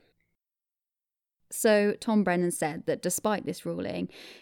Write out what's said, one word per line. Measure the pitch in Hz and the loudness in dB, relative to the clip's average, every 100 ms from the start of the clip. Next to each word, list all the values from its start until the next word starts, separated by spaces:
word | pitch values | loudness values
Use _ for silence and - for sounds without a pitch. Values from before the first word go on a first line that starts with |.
| _ _ _ _ _ _ _ _ _ _ _ _ _ _ _ | _ _ _ _ _ _ _ _ _ _ _ _ _ _ _
So | - 233 208 208 - | 0 4 6 4 0
Tom | - 214 | 2 2
Brennan | 185 180 175 | 4 2 0
said | 170 160 165 - | 0 -4 -4 -4
that | 143 | -2
despite | 180 - 214 208 - | -2 -2 -2 -2 -4
this | 185 170 | -8 -8
ruling, | 170 185 180 180 - - - | -6 -6 -6 -8 -10 -20 -20